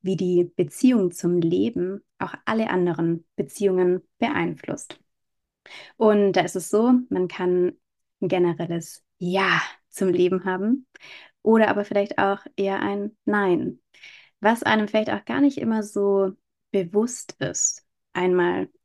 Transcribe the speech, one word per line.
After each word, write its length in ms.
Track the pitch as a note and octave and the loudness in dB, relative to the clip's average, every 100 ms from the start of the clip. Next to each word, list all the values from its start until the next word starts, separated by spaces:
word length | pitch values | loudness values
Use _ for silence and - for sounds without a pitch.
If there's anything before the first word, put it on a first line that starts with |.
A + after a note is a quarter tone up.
wie 140 | F#3 F#3 | -4 -2
die 280 | F3+ F3 | 2 2
Beziehung 680 | F3 - E3+ - B3+ A#3+ F3+ | 0 -2 -4 2 4 4 0
zum 280 | F3 E3+ F3 | -2 0 0
Leben 640 | E3+ F3+ A3 A3+ F3+ G3+ _ _ | 2 0 -2 -2 -6 -6 _ _
auch 160 | - - - | -10 -8 -4
alle 240 | A3 A3 | -2 -2
anderen 560 | F#3 F3 E3 E3 E3+ _ - | 0 0 0 -2 -2 _ -10
Beziehungen 680 | - - G3+ F#3 F3+ F3+ _ _ | -8 -2 0 2 2 0 _ _
beeinflusst. 800 | A#3 F#3 E3+ D#3 - - - - _ _ _ _ _ _ - - - _ | -4 -2 -4 -6 -10 -12 -12 -20 _ _ _ _ _ _ -20 -20 -20 _
Und 360 | A3 G#3 G3+ | 4 6 4
da 80 | F#3 | 2
ist 140 | E3 F#3 | 0 -4
es 140 | - | -2
so, 240 | G#3 A#3 B3+ B3 | 2 4 4 2
man 180 | F#3 F3+ | -2 -2
kann 460 | - F3+ F3+ F3+ - _ _ _ _ | -2 0 2 0 -4 _ _ _ _
ein 60 | F#3 | -2
generelles 760 | F#3 F3 E3+ E3+ E3+ D#3+ - _ _ | 2 2 0 -4 -6 -8 -20 _ _
Ja 440 | F3 F#3 F#3+ E3+ - - _ | -4 0 0 0 -2 -12 _
zum 200 | - F#3+ | -4 0
Leben 360 | F3 F3 F#3 F#3+ | 2 2 2 -2
haben 400 | F#3 G#3 C4+ - - - - - _ | -2 0 -2 -4 -20 -20 -20 -20 _
oder 280 | - A3+ G#3+ | 2 4 4
aber 160 | G3+ G#3 | 0 -2
vielleicht 340 | G3+ G3+ - | -2 -2 0
auch 260 | G3 G3+ - - | 0 0 -8 -4
eher 260 | G3 G3 | -2 -2
ein 360 | G#3 G3+ G3+ _ - | -4 -4 -8 _ -2
Nein, 540 | G#3 G3 F3 - - _ _ - - _ _ | 0 2 2 0 -8 _ _ -20 -20 _ _
was 200 | G3+ A#3 | 0 2
einem 240 | - A3 G#3 | 2 0 2
vielleicht 220 | G#3+ G#3+ | -2 -2
auch 140 | G#3 - | -6 -4
gar 160 | B3+ | 2
nicht 160 | C#4+ C#4 | 2 2
immer 240 | A3+ A3 | -4 -2
so 520 | G#3 G3+ G3+ G3 G3 G3 _ _ _ | -4 -2 2 2 0 -4 _ _ _
bewusst 640 | G3 F3 G3+ A#3+ - - - | -4 0 0 -2 -6 -14 -8
ist. 440 | - - - - _ _ _ | -6 -2 -4 -4 _ _ _
Einmal, 560 | F3+ F#3 F3+ F3 F3+ F#3+ _ | -2 2 2 2 0 -6 _